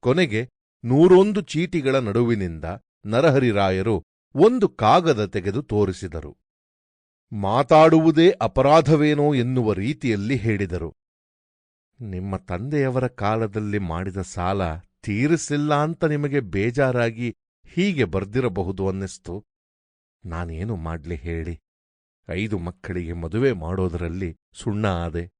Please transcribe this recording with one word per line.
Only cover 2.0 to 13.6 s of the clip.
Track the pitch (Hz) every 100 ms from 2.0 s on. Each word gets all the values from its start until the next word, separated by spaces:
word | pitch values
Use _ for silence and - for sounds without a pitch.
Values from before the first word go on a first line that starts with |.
| 117 107 120 113 92 80 80 87 _ _ 101
ನರಹರಿ | 113 160 135 123
ರಾಯರು | 101 98 95 101 101 - _ _
ಒಂದು | 131 202 254 202
ಕಾಗದ | - 110 151 165 120 104
ತೆಗೆದು | 107 92 101
ತೋರಿಸಿದರು. | - 104 101 90 92 82 73 - _ _ _ _ _ _ _ _ _
ಮಾತಾಡುವುದೇ | 110 98 117 143 156 160 160 160 156 170
ಅಪರಾಧವೇನೋ | - 110 - 135 160 143 156 151 147 147
ಎನ್ನುವ | 139 120 127 110
ರೀತಿಯಲ್ಲಿ | 95 104 151 127 107 104 131
ಹೇಳಿದರು. | 110 101 95 87 82 - _ _ _ _ _ _ _ _ _ _
"ನಿಮ್ಮ | 113 92 98 95
ತಂದೆಯವರ | - 87 120 147 135 127 123
ಕಾಲದಲ್ಲಿ | - 104 110 113 104